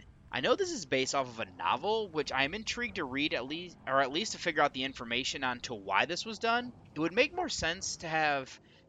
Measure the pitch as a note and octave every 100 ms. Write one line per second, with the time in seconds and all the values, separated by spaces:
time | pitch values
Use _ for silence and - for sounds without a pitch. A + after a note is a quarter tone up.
0 | - - - B2 E3 D#4+ F#4 D4 C#3 C3
1 | C3 C#3+ B2+ A2+ G2 F2+ F2 A#2+ F#3 A3+
2 | G3+ D#3 C#3 C3 C#3 G#3 A3 A#3+ A#3+ F#3+
3 | C#3 C3 D3+ A#2+ B2+ D#3+ F3 - - C3+
4 | C3 D3+ A3+ F3+ F3 D3+ C#3+ C3+ C3 -
5 | A#2 A#2+ C3 D#3 C3 B2 - A2 G2 G2
6 | C3 F3 A3 G#3 A3+ A#3 B3 - - D3+
7 | E3 F#3+ D4+ F4 D#4+ - E3 F#3 - -
8 | E3 D#3+ D3+ C#3+ C3 - - -